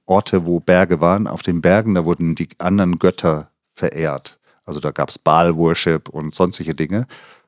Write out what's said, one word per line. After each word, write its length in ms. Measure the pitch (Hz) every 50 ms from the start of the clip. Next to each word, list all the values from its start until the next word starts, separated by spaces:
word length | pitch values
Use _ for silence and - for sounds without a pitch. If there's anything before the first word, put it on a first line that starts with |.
| _
Orte, 400 | - 92 98 - - - 95 82
wo 160 | 85 87 85
Berge 400 | - - 90 90 95 85 90 76
waren? 260 | 82 85 92 101 107
Auf 140 | - - -
den 180 | - - 87 85
Bergen, 360 | 78 85 92 107 110 113 98
da 100 | 90 82
wurden 300 | 82 87 - 85 82 80
die 120 | - 85 - -
anderen 420 | - - 92 98 101 95 87 87 80
Götter 520 | - 90 - - - 85 78 76 76 - _ _ _ _ _
verehrt. 680 | - - 85 - 78 82 76 71 67 - - - _ _ _ _ _ _
Also 160 | - 78 73
da 120 | 69 73
gab's 280 | 67 - 69 - - -
Baal-Worship 880 | - 78 78 82 85 87 82 80 82 82 82 - - 87 80 78 -
und 280 | - - 78 78 78 -
sonstige 380 | - 92 87 82 - - 80 78
Dinge. 320 | 69 80 76 95 107 127 - - - - - _ _ _